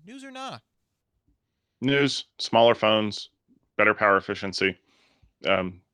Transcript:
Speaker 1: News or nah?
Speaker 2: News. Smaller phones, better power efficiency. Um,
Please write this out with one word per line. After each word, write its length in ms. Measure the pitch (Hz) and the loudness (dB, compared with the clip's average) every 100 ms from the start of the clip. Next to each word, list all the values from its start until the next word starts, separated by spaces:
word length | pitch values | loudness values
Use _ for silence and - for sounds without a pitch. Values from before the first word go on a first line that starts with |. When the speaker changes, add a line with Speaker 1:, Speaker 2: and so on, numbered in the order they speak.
| 170 | -20
Speaker 1:
News 180 | 262 | -20
or 80 | 269 | -18
nah? 280 | 262 262 123 _ _ _ _ _ _ _ _ _ _ _ - | -16 -14 -16 _ _ _ _ _ _ _ _ _ _ _ -8
Speaker 2:
News. 440 | 127 139 143 - - - | -2 0 0 -2 -12 -12
Smaller 360 | - 113 117 113 | -2 4 4 4
phones, 540 | 107 110 107 107 - _ _ _ _ - | 2 0 -2 -8 -14 _ _ _ _ 0
better 160 | 107 | 0
power 240 | 104 107 98 | 2 2 2
efficiency. 600 | - 98 98 - 95 - _ _ _ _ _ _ - | 0 -6 -8 -2 -2 -4 _ _ _ _ _ _ -2
Um, 340 | 95 92 90 _ | -2 -2 -10 _